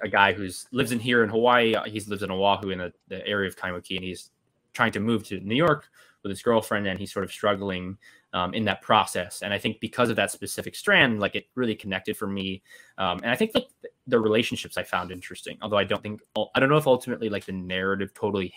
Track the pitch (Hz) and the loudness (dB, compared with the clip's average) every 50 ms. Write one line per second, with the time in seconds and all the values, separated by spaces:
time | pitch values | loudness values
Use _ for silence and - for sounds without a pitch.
0 | 113 98 104 101 98 98 90 104 101 92 90 - - - - 123 131 113 123 117 | -6 0 4 6 6 6 4 0 -4 -8 -8 -10 -14 -4 -2 -2 0 0 -2 -2
1 | 110 127 123 120 113 104 110 113 117 123 123 123 117 113 110 104 - 113 104 110 | 0 2 4 4 4 4 2 2 4 6 6 6 4 4 2 0 -2 -4 -6 -8
2 | 98 101 104 98 104 92 92 92 98 101 98 95 101 98 92 90 90 87 - _ | -6 -6 -6 -4 -4 -4 0 2 4 4 4 2 0 -4 -6 -6 -6 -10 -10 _
3 | _ _ 95 92 - - 104 101 98 92 - - - 92 90 90 - - 95 90 | _ _ -12 -10 -4 -4 -2 0 -2 -2 -4 -6 -8 -8 -8 -8 -8 -8 -8 -8
4 | 92 92 90 - - - _ _ _ _ _ _ _ _ _ - 120 110 - 107 | -6 -8 -10 -10 -14 -20 _ _ _ _ _ _ _ _ _ 2 2 2 2 0
5 | 101 117 117 107 101 - 104 90 95 98 113 135 170 165 147 147 - _ _ _ | 0 0 0 0 -2 -4 -8 -8 -4 -2 0 2 4 4 2 2 -2 _ _ _
6 | - _ _ _ - 101 98 - - - 117 113 - - 113 104 101 98 92 95 | -20 _ _ _ -10 -10 -10 -2 0 2 2 2 2 2 -2 -2 0 -2 -4 -4
7 | 101 95 - 104 95 90 - - - 104 101 98 101 98 92 90 90 90 95 - | -6 -8 -6 -6 -6 -6 -6 0 0 2 2 2 -2 -4 -4 -4 -6 -8 -10 -12
8 | _ - - _ _ _ - 90 90 90 - 113 110 101 95 - - - 117 104 | _ -20 -20 _ _ _ -4 -2 -2 -2 -2 -2 0 0 0 -2 2 4 4 4
9 | 95 - - 98 87 87 - - - 104 101 98 - 113 104 - - - - - | 4 4 -2 -4 -4 -4 -8 -8 -4 -2 -2 -2 -2 -4 -4 -4 -8 -6 0 0
10 | 123 117 113 107 101 98 - - 101 95 - - 98 - - - - 208 202 180 | 2 2 2 0 0 0 -2 -8 -10 -8 -8 -8 -8 -8 -10 -6 0 4 6 6
11 | 151 127 113 104 101 95 - - - _ _ 127 127 113 104 - - 101 95 92 | 6 4 4 0 -2 -2 -2 -4 -8 _ _ -4 -2 -2 -2 -4 -4 -6 -6 -4
12 | - - 104 - 107 98 98 98 95 95 95 95 - _ - - - _ _ - | -4 -6 -6 -6 -4 -4 -4 -4 -4 -6 -8 -10 -12 _ -20 -20 -20 _ _ -4
13 | 95 92 90 95 - 117 123 - 226 220 - 262 - - _ _ - - - _ | -2 -2 -2 -2 0 -2 0 0 0 0 0 -2 -2 -4 _ _ -20 -20 -20 _
14 | _ 131 123 117 110 107 107 117 120 - - - - - - 92 87 - - 90 | _ 2 2 2 4 4 4 2 2 0 -4 -6 -8 -6 -6 -6 -6 -2 -2 -2
15 | 90 90 90 90 - - 90 - - - - - - 104 104 101 98 95 107 101 | -2 -4 -8 -12 -12 -14 -16 -14 -12 -14 -12 -10 -6 0 2 2 2 2 -2 -4
16 | - 104 107 110 - _ _ - - - - 131 135 135 - 123 - 135 127 123 | -4 -8 -10 -10 -14 _ _ -4 -4 0 2 2 4 6 6 4 6 6 4 4
17 | - 127 117 - 113 107 101 98 - - 95 95 90 90 92 92 95 98 98 98 | 4 -4 -6 -4 -4 -4 -4 -4 -6 -6 -8 -8 -6 -4 -4 -2 0 0 0 0
18 | 98 95 - - 117 104 98 98 92 92 - | -2 -6 -6 -4 -2 -2 0 0 -2 -4 -4